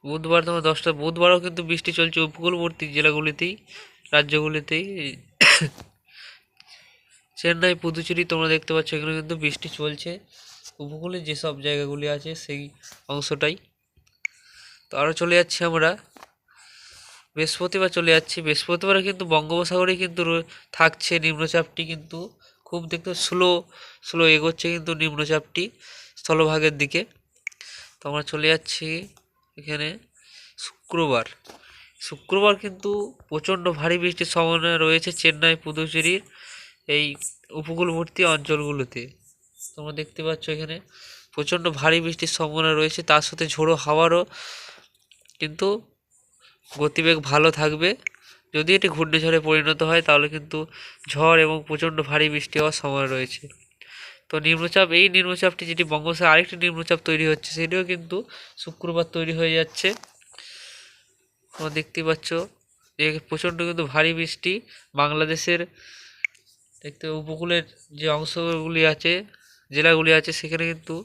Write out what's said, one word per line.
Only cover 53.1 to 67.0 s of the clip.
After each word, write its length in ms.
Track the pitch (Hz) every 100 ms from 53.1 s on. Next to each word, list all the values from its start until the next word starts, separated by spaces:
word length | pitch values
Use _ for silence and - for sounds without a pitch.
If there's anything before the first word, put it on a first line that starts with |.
রয়েছে। 320 | 131 131 - 143 - _ _ - - - - _
তো 40 | 156 151
নিম্নচাপ, 420 | 165 170 196 185 170
এই 60 | 196 185
নিম্নচাপটি 480 | 180 180 185 180 170
যেটি 140 | 165 165
বঙ্গোপসাগরে 380 | 151 156 165 175
আরেকটি 240 | 156 175 175
নিম্নচাপ 440 | 175 165 160 165 -
তৈরি 160 | 156 156
হচ্ছে, 240 | 156 - 160
সেটিও 260 | 165 180 180
কিন্তু 260 | 180 165 185 254 - - -
শুক্রবার 480 | - 165 170 165 165
তৈরি 200 | 170 160 160
হয়ে 140 | 165 160
যাচ্ছে। 320 | 160 - 185 - - _ _ - - - - - - _ _ _ _ _ _
তোমরা 160 | - 156 151
দেখতে 220 | 151 -
পাচ্ছ 260 | 160 160 - 165 190 _ _ _ _ -
যে 80 | 151 156 -
প্রচণ্ড 320 | 160 180 170 170
কিন্তু 160 | 170 151
ভারী 180 | 147 160
বৃষ্টি 380 | 165 165 - 180 196 - - _
বাংলাদেশের 680 | 139 147 151 156 160 - 175 170 _ - - - - - _ _ _ _ _
দেখতে 220 | 147 147